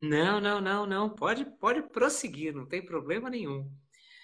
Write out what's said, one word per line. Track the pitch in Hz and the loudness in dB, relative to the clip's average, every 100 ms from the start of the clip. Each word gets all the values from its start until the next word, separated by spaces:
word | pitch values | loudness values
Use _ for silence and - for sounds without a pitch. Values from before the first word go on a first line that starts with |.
Não, | 151 151 180 208 | 2 4 4 4
não, | 208 208 | 2 2
não, | 190 202 202 | 2 0 0
não. | 190 214 | 0 0
Pode, | 214 175 233 - | 0 0 0 -2
pode | - 208 247 | -2 0 2
prosseguir, | - 226 277 - 220 139 156 143 | -2 2 2 2 -4 -4 -6 -6
não | 123 | -6
tem | 180 | -6
problema | 180 165 135 202 254 | -4 -4 -2 -4 -4
nenhum. | 240 156 139 139 - _ _ - - | -6 -6 -6 -8 -12 _ _ -20 -20